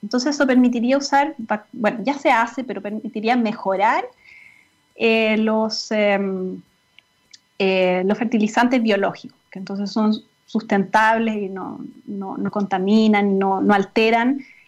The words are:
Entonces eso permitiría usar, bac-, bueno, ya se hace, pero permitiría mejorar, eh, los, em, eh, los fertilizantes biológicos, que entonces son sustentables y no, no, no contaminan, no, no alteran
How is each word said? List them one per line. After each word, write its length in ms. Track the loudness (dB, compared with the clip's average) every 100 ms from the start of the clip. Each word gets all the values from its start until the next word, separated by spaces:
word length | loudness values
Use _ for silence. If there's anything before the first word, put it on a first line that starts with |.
Entonces 320 | -4 -2 0
eso 120 | 0 2
permitiría 500 | 4 4 2 2 0
usar, 380 | 2 2 0 -2
bac-, 300 | -6 -6 -6
bueno, 240 | -4 -2 -2
ya 120 | -4
se 160 | -2 2
hace, 340 | 2 0 -4
pero 160 | -8 -8
permitiría 560 | -8 -10 -8 -4 0 2
mejorar, 720 | 0 -2 -2 0 2 0 -4 -12 -20 -20 -20 _ _ _ _
eh, 420 | -2 0 2 2 2
los, 540 | 2 0 0 -4 -4
em, 720 | 0 2 2 0 -4 -6 -10 -16 _ _ _ _ _ _ -20 _ -4
eh, 460 | 0 2 2 2 0
los 100 | 0
fertilizantes 640 | 0 0 0 2 2 2
biológicos, 540 | 2 0 0 -4 -14 -20 _
que 80 | -16
entonces 320 | -10 -8 -4
son 240 | 0 0 0 -6 _ _
sustentables 880 | -6 -2 0 2 2 2 2 0 -4
y 120 | -6
no, 340 | -8 -10 -12 -14 -16 -14
no, 320 | -10 -10 -6
no 120 | -6
contaminan, 880 | -4 -2 -2 2 4 4 4 2 2
no, 220 | 0 0
no 140 | 2
alteran 680 | 2 0 0 2 2 2 -2 -6 -20